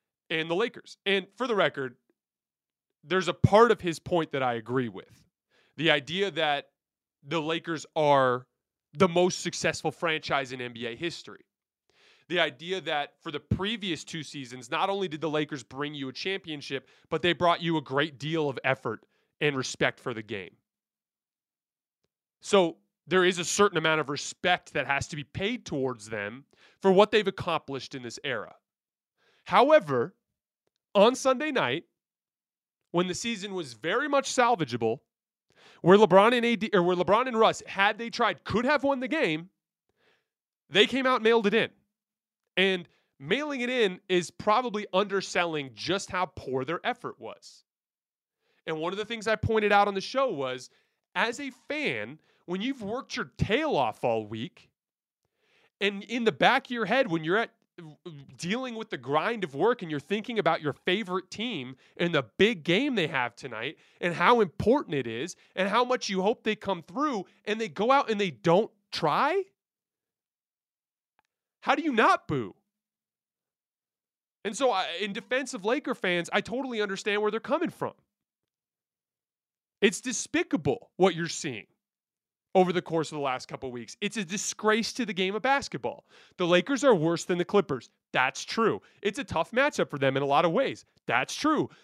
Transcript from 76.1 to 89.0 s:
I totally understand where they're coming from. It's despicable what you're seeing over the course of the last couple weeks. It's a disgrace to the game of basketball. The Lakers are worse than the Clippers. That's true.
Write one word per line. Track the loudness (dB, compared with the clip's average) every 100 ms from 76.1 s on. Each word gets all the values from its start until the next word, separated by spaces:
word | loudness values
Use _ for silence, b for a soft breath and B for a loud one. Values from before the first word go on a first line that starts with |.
| -2 0
I | -2
totally | -2 -6 -6 -4
understand | -4 -4 -2 0
where | -2
they're | -4
coming | -4 -2 -2
from. | -4 -8 -8 _ _ _ _ _ _ _ _ _ _ _ _ _ _ _ _ _ _
It's | 0 0
despicable | -8 -8 -2 -2 0 -2 -2 -4 -8 2
what | 2
you're | 2 -6
seeing | -6 -8 -10 -14 _ _ _ _ _ _ _ _
over | 2 2
the | 0
course | -2 -4 -4
of | -4
the |
last | -4 -6 -8
couple | -12 -10
weeks. | -10 -14 -8
It's | -6 -6
a |
disgrace | -6 -6 -8 -4 0 0 -2
to | -4
the | -4
game | -2 -4
of | -2
basketball. | 0 -2 -2 -8 -8 -10 b b b -4
The | 4
Lakers | 4 4 2
are | 4
worse | 4 4 0 -2
than | -2
the |
Clippers. | 2 2 2 -6 -8 _ _
That's | 0 0 -2
true. | -8 0 0 0 b b